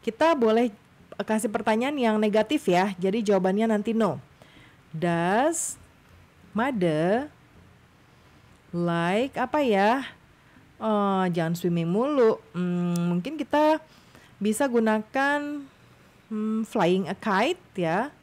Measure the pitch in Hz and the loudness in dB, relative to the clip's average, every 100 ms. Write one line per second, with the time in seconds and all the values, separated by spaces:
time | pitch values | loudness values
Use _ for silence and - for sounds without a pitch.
0 | - - 311 320 233 220 240 - _ _ | -10 0 2 4 4 4 0 -4 _ _
1 | - - 202 214 220 214 226 220 254 294 | -20 -14 -4 -2 -2 -4 0 0 0 0
2 | 233 214 214 208 214 302 - 175 196 180 | 0 2 2 0 0 -2 2 2 2 -2
3 | 190 220 214 196 185 196 226 208 208 226 | -2 -2 2 2 2 0 0 0 0 0
4 | 208 135 - _ - - - - - 160 | 0 -2 -10 _ -20 -20 -20 -20 -14 -6
5 | 175 170 175 208 285 330 - - - _ | -2 0 0 2 0 0 -6 -10 -18 _
6 | _ - - _ - 202 254 247 180 151 | _ -20 -20 _ -10 -4 -2 0 0 2
7 | 170 220 294 - - - - - _ _ | 2 0 -2 -14 -20 -20 -20 -20 _ _
8 | _ _ - - - - _ 175 175 170 | _ _ -20 -20 -20 -20 _ -4 -2 0
9 | 170 202 269 - 247 302 277 202 202 254 | 0 0 -2 -4 -2 0 2 4 4 2
10 | 254 - _ _ _ - - _ 220 214 | -4 -16 _ _ _ -20 -20 _ -2 0
11 | 202 190 185 175 160 175 180 170 165 190 | 2 0 0 0 -2 -2 0 0 0 0
12 | 262 294 220 - - 170 180 175 175 175 | 0 4 4 2 -4 -6 -4 -2 -2 -2
13 | 175 175 180 302 277 294 302 311 - - | 0 -2 -4 -8 -2 2 2 2 -4 -20
14 | - - - - 202 214 277 233 220 220 | -20 -20 -20 -6 -2 0 0 2 2 0
15 | 214 269 277 294 294 294 277 _ - - | -2 -2 0 -2 -4 -10 -14 _ -20 -20
16 | - _ _ 214 214 220 220 233 185 185 | -20 _ _ -6 -4 -4 -4 0 2 2
17 | 175 - - 190 254 359 - - 175 170 | -2 -6 -2 0 0 -4 -10 -6 -2 -2
18 | 269 - | -4 -8